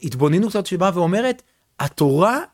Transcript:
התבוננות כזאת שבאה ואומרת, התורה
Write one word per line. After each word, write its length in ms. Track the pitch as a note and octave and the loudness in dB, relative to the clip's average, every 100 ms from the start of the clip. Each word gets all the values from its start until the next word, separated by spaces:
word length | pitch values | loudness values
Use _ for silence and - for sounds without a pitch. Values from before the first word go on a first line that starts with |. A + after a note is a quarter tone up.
התבוננות 480 | D#3+ B2+ D3 E3+ A3 | -2 0 2 2 0
כזאת 160 | G#3 F#3 | -2 -4
שבאה 240 | F3+ F#3+ | -2 0
ואומרת, 480 | F3 E3 G3+ B3+ B3 _ _ _ - | 0 0 0 -2 -4 _ _ _ -10
התורה 580 | C#3+ - D3 C#3+ G#3 C4+ - | -8 0 2 4 2 0 -6